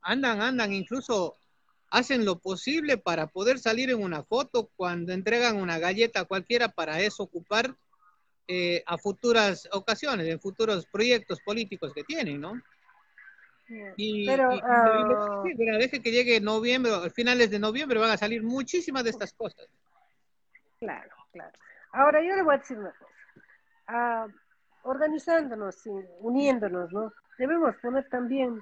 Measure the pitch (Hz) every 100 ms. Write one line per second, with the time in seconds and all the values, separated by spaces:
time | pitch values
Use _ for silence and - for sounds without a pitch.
0 | 180 247 269 214 226 254 214 196 185 262
1 | - 220 165 - _ _ _ _ _ 226
2 | 247 262 208 175 190 185 - 311 302 247
3 | 185 165 156 185 214 262 226 226 262 240
4 | 196 156 - 233 277 240 208 _ 180 175
5 | 170 185 190 233 240 208 180 165 175 196
6 | 226 208 180 190 175 240 233 - 160 156
7 | 202 - 196 175 170 214 254 262 _ _
8 | _ _ _ _ - 180 175 175 - 170
9 | 202 196 240 233 208 175 - 196 196 214
10 | 302 226 160 165 196 190 220 196 165 202
11 | 233 240 214 170 - 220 214 190 147 147
12 | 143 320 208 143 156 247 - _ _ _
13 | _ - - - - _ _ 226 202 190
14 | 214 214 208 269 254 254 247 240 226 220
15 | 214 208 208 202 196 269 226 214 254 277
16 | 233 233 247 226 208 220 233 254 247 202
17 | 170 - 240 247 226 208 214 233 302 226
18 | 226 214 214 226 220 262 262 359 339 269
19 | 233 220 202 _ 214 _ - _ _ _
20 | _ _ _ _ _ _ _ _ 220 143
21 | - - - 175 170 _ - - - 220
22 | 285 302 339 392 330 277 - 233 196 -
23 | - _ - - _ _ _ _ - 233
24 | 240 226 220 - _ _ _ _ 247 262
25 | 302 302 - 330 285 220 202 - 226 196
26 | 185 175 220 254 285 254 208 180 175 190
27 | 220 - _ - 254 339 302 - 240 262
28 | 269 247 240 269 254 226